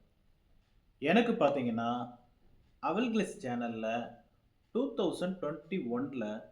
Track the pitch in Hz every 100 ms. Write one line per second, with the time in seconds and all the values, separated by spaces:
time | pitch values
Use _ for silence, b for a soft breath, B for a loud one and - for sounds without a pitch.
0 | _ _ _ _ _ _ _ _ _ _
1 | 139 196 233 214 143 135 120 113 117 120
2 | 123 - - _ - - _ _ 143 180
3 | 247 220 - - 131 120 117 113 110 117
4 | - - - _ _ _ _ 220 277 -
5 | 185 - 180 185 147 160 - 190 120 120
6 | 139 135 107 110 -